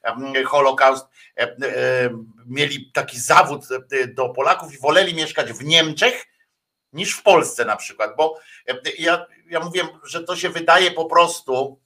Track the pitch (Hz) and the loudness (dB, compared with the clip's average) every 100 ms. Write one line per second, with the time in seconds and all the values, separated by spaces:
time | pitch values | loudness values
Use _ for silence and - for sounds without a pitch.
0 | 117 120 135 135 135 143 139 135 135 131 | -6 -8 -4 -4 0 2 2 4 4 4
1 | - _ - - 120 120 135 127 127 127 | -6 _ -16 -6 -6 -4 -6 -2 0 0
2 | 123 117 110 _ 120 135 143 139 - 139 | -2 -4 -16 _ -10 -4 -4 -4 -6 -6
3 | 135 123 - 160 180 143 - 131 - 135 | -6 -8 4 4 4 -2 -8 -10 -4 -4
4 | 123 131 123 - 143 180 156 135 139 170 | -4 -2 -4 0 0 0 -4 -4 2 2
5 | 190 165 156 - 120 113 139 165 156 151 | 2 -2 -4 -4 -6 -8 0 2 2 2
6 | 339 494 - _ _ _ _ _ _ 147 | 0 0 -14 _ _ _ _ _ _ -10
7 | 190 - 208 185 - - 113 104 - - | -8 0 4 4 4 -4 -4 -4 -8 -6
8 | 107 - 160 - - - - 127 151 - | -6 0 -2 -2 -20 -16 -10 -8 -8 -4
9 | 165 175 - _ _ 165 170 180 185 - | -2 -2 -4 _ _ -6 -4 -6 -6 -10
10 | - 170 170 180 180 170 170 180 180 160 | -12 -12 -8 -6 -6 -2 4 4 4 -2
11 | 165 165 165 - - 131 135 - | 2 4 4 0 -2 -2 -2 -8